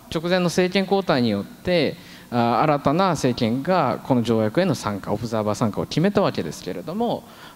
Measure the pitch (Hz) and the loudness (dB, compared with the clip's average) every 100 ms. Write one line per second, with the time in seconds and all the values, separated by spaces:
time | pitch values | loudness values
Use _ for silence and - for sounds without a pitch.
0 | - 165 175 185 175 185 180 196 185 196 | -8 -6 0 0 2 2 2 2 0 0
1 | 180 139 120 101 95 - 180 175 117 - | 2 2 2 0 -4 -8 0 2 0 -2
2 | - - - 120 117 117 151 147 143 160 | -14 -20 -4 0 2 4 4 2 2 2
3 | 190 156 131 117 113 131 156 185 127 76 | 2 2 0 0 0 0 0 2 2 0
4 | - 123 113 110 107 165 185 - 110 98 | 0 0 2 2 2 2 0 0 -2 -4
5 | - 104 113 110 104 101 113 92 80 147 | -4 -4 -2 -2 -2 0 -2 -2 -4 0
6 | 190 202 156 104 82 - - 90 - 208 | 2 2 0 0 -6 -8 -10 -10 -8 -4
7 | 233 143 - - - | -4 -4 -8 -20 -20